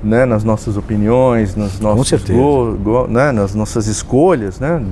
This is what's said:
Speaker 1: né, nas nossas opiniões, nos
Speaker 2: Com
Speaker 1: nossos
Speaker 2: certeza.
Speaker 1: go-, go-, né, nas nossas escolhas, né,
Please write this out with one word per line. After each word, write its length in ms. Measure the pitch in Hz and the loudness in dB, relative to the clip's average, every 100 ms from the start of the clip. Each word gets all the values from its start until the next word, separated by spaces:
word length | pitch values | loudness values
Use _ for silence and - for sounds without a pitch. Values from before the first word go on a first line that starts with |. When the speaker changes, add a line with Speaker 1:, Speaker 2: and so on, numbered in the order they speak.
Speaker 1:
né, 220 | 107 117 127 | 2 2 2
nas 180 | 110 | 0
nossas 320 | 110 107 - 104 | 0 -2 -2 -6
opiniões, 800 | 101 107 104 123 131 117 101 101 | -4 -2 2 2 2 2 0 -2
nos 220 | 104 98 | -6 -4
Speaker 2:
Com 60 | |
Speaker 1:
nossos 260 | 107 107 127 | 0 0 2
Speaker 2:
certeza. 280 | 156 - 117 | 0 0 2
Speaker 1:
go-, 360 | 139 139 117 101 | 2 2 0 -2
go-, 300 | 101 120 127 | 0 0 0
né, 240 | 113 147 | 2 2
nas 240 | 117 98 104 | 2 0 -2
nossas 320 | 107 120 107 | -2 -2 -2
escolhas, 720 | 104 - 127 180 160 101 90 | -4 -2 2 4 2 -2 -4
né, 240 | 135 170 104 | -4 -2 -4